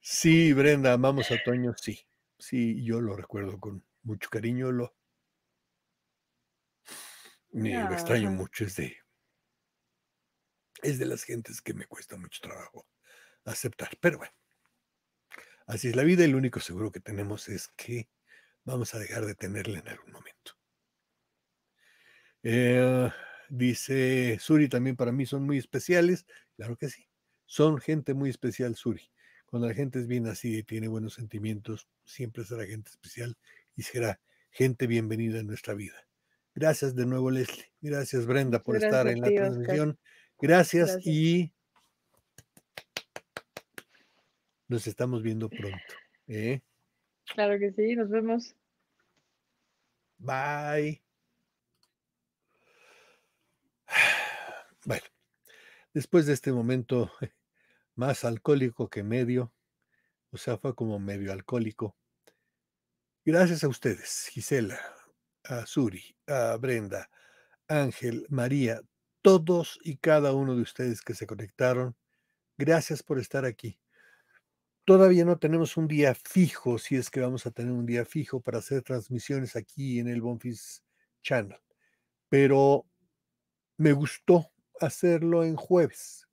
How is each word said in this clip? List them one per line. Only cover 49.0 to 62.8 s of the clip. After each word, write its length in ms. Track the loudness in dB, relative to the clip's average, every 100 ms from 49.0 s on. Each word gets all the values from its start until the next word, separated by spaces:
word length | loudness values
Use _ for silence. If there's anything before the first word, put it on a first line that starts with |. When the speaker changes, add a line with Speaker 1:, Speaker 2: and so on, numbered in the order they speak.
| _ _ _ _ _ _ _ _ _ _ _ _
Speaker 1:
Bye. 840 | -6 -4 -2 -4 -2 -2 -2 -6 _ _ _ _ _ _ _ _ _ _ _ _ _ _ _ _ _ _ _ -20 _ _ _ _ _ _ _ _ -4
<sighs> 920 | 2 2 2 -4 -10 -14 -16 -20 _
Bueno, 200 | -6 -6 -8 _ _ _ _ -20 -20 -20 _
después 320 | -6 2 2 4
de 60 |
este 180 | 0 0
momento 580 | -2 0 -2 0 0 -2 -4
<laughs> 140 | -12 _ _ _ _ _ _ -6
más 280 | -4 -2
alcohólico 640 | -4 -4 2 4 2 -2 -8
que 120 | -6
medio, 500 | -4 -2 0 -2 -4 _ _ _ _ _ _ _ _
o 40 | -12
sea, 180 | -6 -4
fue 160 | -6
como 240 | -6 -6 -4
medio 340 | -6 -6 -6
alcohólico. 640 | -10 -6 -4 -4 -6 -10 _ _ _ _ _ _ _ _ _